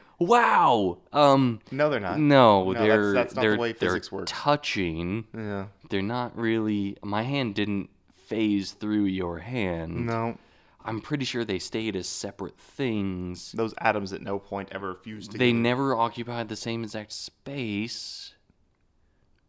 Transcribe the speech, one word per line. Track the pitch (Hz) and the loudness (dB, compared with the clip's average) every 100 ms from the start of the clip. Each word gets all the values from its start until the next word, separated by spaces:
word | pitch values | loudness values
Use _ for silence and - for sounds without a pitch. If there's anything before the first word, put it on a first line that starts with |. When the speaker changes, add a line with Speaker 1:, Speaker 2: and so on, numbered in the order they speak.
| _ _ | _ _
Speaker 1:
Wow. | 175 240 220 208 160 117 95 85 _ | 4 4 6 4 6 4 2 -2 _
Um, | 147 143 139 127 113 - | 4 6 6 4 0 -6
Speaker 2:
No, | 135 151 | -2 0
they're | 127 | 0
not. | 95 95 | -2 2
Speaker 1:
no, | 147 139 117 101 95 | 6 10 10 8 4
Speaker 2:
No, | |
that's, | 117 107 | 2 4
Speaker 1:
they're, | 107 104 | 6 4
Speaker 2:
that's | 101 - | 2 0
not | - | 0
Speaker 1:
they're, | 107 | 2
Speaker 2:
the | 107 | 2
way | 117 | 0
Speaker 1:
they're | 113 90 | 0 0
Speaker 2:
physics | 90 - | 0 -2
works. | 98 87 | -8 -8
Speaker 1:
touching. | - 143 147 - 104 87 80 87 110 110 113 | -4 0 0 0 -2 -2 -2 -4 -4 -6 -10
Speaker 2:
Yeah. | 107 101 98 - - | -8 -8 -8 -16 -6
Speaker 1:
They're | 101 | -2
not | 98 123 120 - | -2 -4 -6 -4
really, | 113 113 107 104 98 - | -2 0 0 0 -2 -6
my | 101 104 | -6 -4
hand | 120 139 120 101 | -2 -2 -2 -2
didn't | 104 101 - _ _ _ - | -2 -2 -4 _ _ _ -6
phase | 113 107 101 92 | 0 2 0 -2
through | - 107 104 98 | -6 -2 0 0
your | 95 87 85 | 0 -4 -6
hand. | 101 127 95 85 82 85 117 | -8 -4 -2 -4 -6 -4 -4
Speaker 2:
No. | 113 117 - _ _ _ _ | -2 -4 -6 _ _ _ _
Speaker 1:
I'm | 113 110 | -10 -10
pretty | - 147 127 | -6 -4 -4
sure | 120 | -4
they | 110 95 | -4 -4
stayed | - 113 110 95 | -4 -6 -4 -4
as | - | -6
separate | - 101 - 95 - | -8 -10 -10 -12 -12
things. | - - 131 107 98 90 90 87 - | -18 -6 -2 -2 -2 -4 -6 -8 -10
Speaker 2:
Those | - 110 - | -4 -4 0
atoms | 113 104 98 | 0 0 -4
at | 98 | -8
no | 101 101 | -6 -8
point | - 98 95 | -6 -10 -8
ever | 95 98 | -10 -10
fused | 92 110 107 104 | -10 -14 -14 -12
Speaker 1:
They | 110 123 | -2 0
Speaker 2:
together. | 117 | 2
Speaker 1:
never | 117 127 139 117 | 0 0 0 0
occupied | 117 120 117 120 110 | -2 -4 -8 -8 -8
the | 107 | -8
same | 117 113 | -6 -6
exact | 110 107 104 | -8 -10 -12
space. | - - - 135 139 113 101 117 - - - - - _ _ _ _ _ _ _ _ _ _ | -14 -14 -16 -12 -8 -4 -4 -6 -8 -12 -14 -16 -20 _ _ _ _ _ _ _ _ _ _